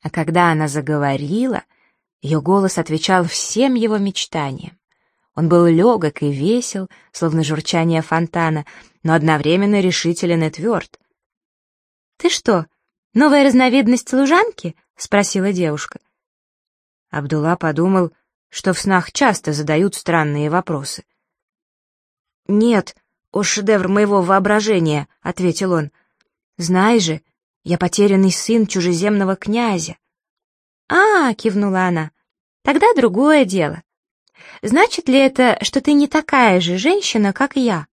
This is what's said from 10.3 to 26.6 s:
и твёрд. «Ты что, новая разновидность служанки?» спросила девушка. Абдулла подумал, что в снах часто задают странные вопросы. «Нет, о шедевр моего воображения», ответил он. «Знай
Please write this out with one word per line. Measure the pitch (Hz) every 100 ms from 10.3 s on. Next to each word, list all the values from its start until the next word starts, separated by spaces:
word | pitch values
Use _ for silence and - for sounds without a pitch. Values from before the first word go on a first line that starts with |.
| 170
и | 160
твёрд. | - 190 208 - _ _ _ _ _ _ _ _ _ _ _ _ _
«Ты | 339
что, | - - 190 160 _ _ _ _
новая | 214 302 285 277
разновидность | 254 254 254 220 247 -
служанки?» | 254 269 339 453 - 175 - _ _
спросила | - 202 196 202 190
девушка. | 185 170 147 - - _ _ _ _ _ _ _ _ _ _ _
Абдулла | 151 143 151 151 175
подумал, | 165 147 175 190 170 _ _ _ _
что | - -
в | 175
снах | 196 185 -
часто | - 269 196 -
задают | 147 151 156 196 -
странные | - 170 151 147 147
вопросы. | 170 180 156 139 - - _ _ _ _ _ _ _ _ _ _ _ _ _ -
«Нет, | 202 233 220 - - _ _ _
о | 185
шедевр | 202 - 202 208 185
моего | 202 214 202
воображения», | 175 196 190 208 214 196 160 151 143 _
ответил | 165 180 180 160 190
он. | 170 147 _ _ _ _ _ _
«Знай | -